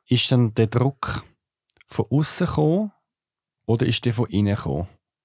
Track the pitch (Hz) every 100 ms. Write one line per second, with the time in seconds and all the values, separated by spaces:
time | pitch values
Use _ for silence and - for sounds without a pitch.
0 | - 123 - 127 117 110 113 120 127 -
1 | - - - _ _ _ _ _ - -
2 | - 139 156 - 175 - 151 175 214 -
3 | _ _ _ _ _ _ - 117 - 117
4 | 120 110 113 98 104 101 - 69 92 _
5 | _ _